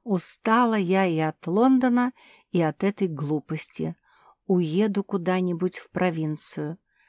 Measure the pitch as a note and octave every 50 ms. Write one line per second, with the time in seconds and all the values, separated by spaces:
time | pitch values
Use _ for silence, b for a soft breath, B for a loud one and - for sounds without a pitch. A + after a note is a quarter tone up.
0 | b A#3+ G3 E3+ - - - - - A3 A3 A#3+ B3 A#3 A3 G#3 F#3+ E3+ F#3+ F#3+
1 | F#3+ F3+ E3 D#3 D#3+ D#3 - _ - E3 F3 G#3+ A#3+ C4+ C4 B3+ B3+ B3+ A#3+ B3
2 | B3 B3+ - b b b b b b b - F3 E3 D#3+ D#3 - F#3+ G3 G3+ -
3 | G3 F3+ D#3 C3+ D3+ C#3+ D#3 D3+ - - D#3+ D#3 - - - - D#3 D#3+ E3 -
4 | b b b b b b b b b - F#3+ F3+ F3 D#3 D#3 F#3+ G#3+ A3 F#3+ G3+
5 | G3 - - F#3+ E3 F3+ F#3 F#3 F#3 F3+ F3 E3 F3+ F3+ - - - - - F#3+
6 | F3+ F#3 E3 D#3+ D#3 D#3 D3+ D3+ - - - E3+ D3+ D3+ E3 - _ _ _ _
7 | _